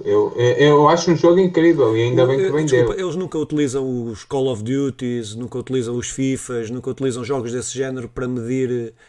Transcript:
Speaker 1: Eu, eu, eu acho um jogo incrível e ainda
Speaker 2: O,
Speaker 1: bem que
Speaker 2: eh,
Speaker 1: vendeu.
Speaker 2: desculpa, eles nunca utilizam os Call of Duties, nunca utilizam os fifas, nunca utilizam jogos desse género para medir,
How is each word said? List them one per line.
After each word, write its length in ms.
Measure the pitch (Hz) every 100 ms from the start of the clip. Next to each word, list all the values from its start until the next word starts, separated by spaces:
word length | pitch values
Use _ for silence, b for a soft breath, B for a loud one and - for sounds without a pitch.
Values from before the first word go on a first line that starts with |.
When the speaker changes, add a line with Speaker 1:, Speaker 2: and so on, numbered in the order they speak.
Speaker 1:
Eu, 280 | 104 104 104
eu, 220 | - 120 123
eu 320 | 147 147 147
acho 240 | 170 175
um 40 | 160
jogo 220 | 170 175
incrível 580 | 185 180 165 160 117 110
e 60 |
ainda 220 | 120 127
Speaker 2:
O, 20 | 127
Speaker 1:
bem 100 | 135
que 100 | -
Speaker 2:
eh, 40 |
Speaker 1:
vendeu. 140 | 147
Speaker 2:
desculpa, 360 | 156 127 117 104
eles 140 | 185
nunca 240 | 165 180 160
utilizam 680 | 147 151 143 131 131 123 117
os 180 | 107
Call 240 | - 139 131
of 160 | 117
Duties, 720 | 110 135 139 127 123 120 107 110
nunca 200 | 120 127
utilizam 380 | 120 131 117
os 160 | 120 117
fifas, 580 | - 135 131 - 120 113
nunca 220 | 123 123
utilizam 320 | 117 135 120
jogos 300 | 117 135 117
desse 260 | 123 113 127
género 300 | 131 131 120
para 180 | - 123
medir, 680 | 123 113 131 127 123 117 -